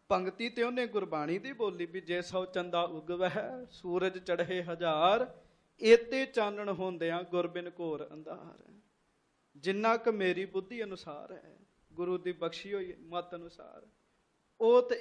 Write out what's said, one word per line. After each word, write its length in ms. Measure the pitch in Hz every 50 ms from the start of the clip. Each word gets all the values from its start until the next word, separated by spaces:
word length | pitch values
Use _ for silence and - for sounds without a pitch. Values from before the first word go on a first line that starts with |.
| _ -
ਪੰਕਤੀ 420 | 196 185 185 190 185 - 233 233
ਤੇ 140 | - 247 233
ਉਹਨੇ 240 | 247 247 254 247 220
ਗੁਰਬਾਣੀ 520 | 202 208 185 160 160 151 147 151 170 196
ਦੀ 120 | 220 269
ਬੋਲੀ 340 | 277 226 226 202 180 170 175
ਵੀ, 160 | 165 170 190
"ਜੇ 200 | 160 165 175 175
ਸੌ 240 | 175 - 180 185 185
ਚੰਦਾ 360 | 185 185 185 175 175 175 170
ਉਗਵਹਿ, 840 | 175 165 165 156 156 170 175 175 185 175 160 214 - 240 262 254 247 -
ਸੂਰਜ 480 | - - - 180 175 185 185 190 185 185
ਚੜ੍ਹੇ 460 | 180 185 175 170 175 175 185 180 175
ਹਜ਼ਾਰ, 640 | 170 170 165 175 165 156 151 170 185 208 240 254 247 - - - _ _ _ _ _ _ -
ਏਤੇ 440 | 226 220 233 233 233 - 262 262 269
ਚਾਨਣ 440 | 262 - 233 208 208 208 208 208 202
ਹੁੰਦਿਆਂ 540 | 185 185 185 190 180 160 170 165 170 175 180
ਗੁਰਬਿਨ 480 | 175 175 175 170 - 170 180 175 175 170 -
ਘੋਰ 300 | 170 160 151 143 - - -
ਅੰਧਾਰ।" 600 | 156 156 160 160 - - - - - - - - - _ _ _ _ _ _ _ _ _ _ _ _ _ _ - 143
ਜਿੰਨਾ 400 | 139 185 196 208 220 226 233 226
ਕੁ 140 | 226 240
ਮੇਰੀ 340 | 220 202 190 180 180 180 196
ਬੁੱਧੀ 380 | 190 - 190 190 190 240 233 214
ਅਨੁਸਾਰ 480 | 196 185 170 - 160 147 147 - -
ਹੈ, 260 | - - - 156 - - _ _ _ _ _ _ -
ਗੁਰੂ 240 | 165 175 180 185 180
ਦੀ 140 | 175 180
ਬਖਸ਼ੀ 420 | 175 - 165 165 165 - - 196 202
ਹੋਈ 200 | 196 185 180 170 -
ਮੱਤ 360 | - 165 175 175 175 180 180
ਅਨੁਸਾਰ, 520 | 170 170 165 - - - - - - - - _ _ _ _ _ _ _ _ _ _ _ _ _ -
ਉਹ 200 | 226 226 240 247
ਤੇ 140 | 247 240 240 240